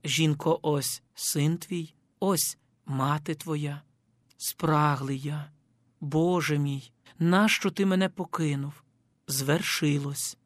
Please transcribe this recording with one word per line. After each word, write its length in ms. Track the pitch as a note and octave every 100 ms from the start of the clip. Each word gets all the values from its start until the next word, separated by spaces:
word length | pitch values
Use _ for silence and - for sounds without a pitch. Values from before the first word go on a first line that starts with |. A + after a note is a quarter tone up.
Жінко, 560 | D#3 D#3+ D#3+ D3 - E3
ось 400 | D#3 D3 C3 - _
син 420 | - - D#3 D3 E3+
твій, 380 | - F3 D#3+ _ _ _
ось 380 | F#3+ F#3+ - - _ _ -
мати 480 | C3+ C3+ D3+ D3
твоя. 480 | D3+ E3 D3+ D3 D3 _ _ _ _ _ _
Спраглий 840 | - - D#3+ D3+ D3+ C#3 C3+ C3+
я, 300 | C#3+ D3+ D3 _ _ _ _ _
Боже 580 | D3 D#3 E3+ F3+ D#3 D3
мій, 340 | C#3+ C#3 - _ - -
нащо 520 | E3 F3+ G#3+ - G3
ти 160 | D#3 G3
мене 220 | F#3 F#3+
покинув? 640 | - F3+ - D#3+ C#3 C#3 - _ _ _ _ -
Звершилось. 1120 | C3+ C#3 D#3+ - - D3+ C#3+ C#3 C#3+ - -